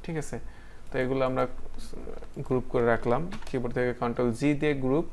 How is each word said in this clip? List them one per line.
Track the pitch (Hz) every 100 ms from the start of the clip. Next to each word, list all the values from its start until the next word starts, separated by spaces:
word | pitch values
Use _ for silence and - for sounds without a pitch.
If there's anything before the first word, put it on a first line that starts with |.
ঠিক | - 160
আছে? | 147 117 - - - - -
তো | 131
এগুলো | 127 135 131
আমরা | 127 127 - - - - - - - - -
গ্রুপ | 139 127 120
করে | 135 117
রাখলাম, | 113 120 123 170 208 -
কিবোর্ড | 131 120 123
থেকে | 123
কন্ট্রোল | 120 120 120 123
জি | 117 143
দিয়ে | 147 151
গ্রুপ। | 139 131 139 -